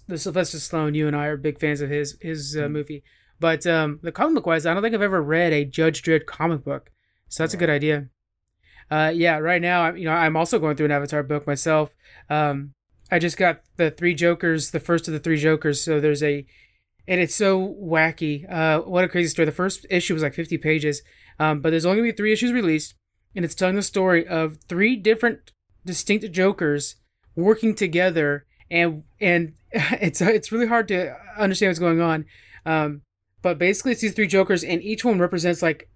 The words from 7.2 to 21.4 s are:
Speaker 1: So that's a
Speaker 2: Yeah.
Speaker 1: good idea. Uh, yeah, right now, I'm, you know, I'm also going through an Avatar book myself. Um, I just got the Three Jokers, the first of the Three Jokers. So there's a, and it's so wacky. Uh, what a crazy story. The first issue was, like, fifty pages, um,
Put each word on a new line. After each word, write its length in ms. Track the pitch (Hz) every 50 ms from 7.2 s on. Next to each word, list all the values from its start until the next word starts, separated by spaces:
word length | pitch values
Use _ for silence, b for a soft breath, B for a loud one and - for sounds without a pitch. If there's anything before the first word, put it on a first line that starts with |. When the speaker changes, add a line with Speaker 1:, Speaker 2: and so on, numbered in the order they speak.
| _
Speaker 1:
So 140 | - - -
that's 140 | 160 160 -
a 20 |
Speaker 2:
Yeah. 20 | 170
Speaker 1:
good 80 | 175 160
idea. 380 | 147 143 147 151 151 147 139 127 _ _ _ _ _ _ _ _ _ _ b b b b b b
Uh, 200 | 151 156 156 160 165
yeah, 220 | 170 170 170 160
right 240 | 151 156 165 180 175
now, 220 | 170 175 180 175 170
I'm, 140 | 160 170
you 80 | 175 180
know, 60 | 160
I'm 240 | 160 170 165 156 156
also 220 | 156 170 170 - 180
going 160 | 156 151 147
through 100 | 135 151
an 40 | 147
Avatar 320 | 147 143 143 143 151 147 143
book 240 | 135 151 147 147
myself. 480 | 151 143 135 - 160 156 151 151 - _ B B B B B B B
Um, 440 | 147 151 151 147 143 139 143 143 - _ _ _ _ _ _ -
I 80 | 190 170
just 180 | 165 170 -
got 240 | - 190 175 156 - _ _ _
the 120 | - 170 156
Three 240 | 156 - 175 175 175
Jokers, 580 | 139 170 170 175 170 185 170 160 156 139 -
the 80 | - 156
first 280 | - - 170 165 165
of 60 | - 156
the 60 | 147
Three 180 | - 165 160
Jokers. 440 | 151 147 160 156 156 - 156 143 139
So 180 | - 165 156 147
there's 220 | 147 151 147 139
a, 240 | 151 147 143 143 135 b b b b b b b b b _ _ -
and 120 | - 185 180
it's 140 | 175 - -
so 420 | - 208 196 190 185 190 196 - 202
wacky. 680 | 202 165 165 160 160 165 160 - 165 151 147 143 165 -
Uh, 300 | 185 165 160 160 156 156
what 220 | - - 180 180 185
a 60 | 175
crazy 200 | - 175 170 156
story. 160 | - - 160
The 40 | 156
first 340 | 151 - 180 190 - - - -
issue 240 | 190 175 - - 180
was, 80 | 156 156
like, 100 | 139 -
fifty 220 | - 165 - 170
pages, 440 | 151 - 156 156 156 147 151 143 - b b b b b b b
um, 220 | b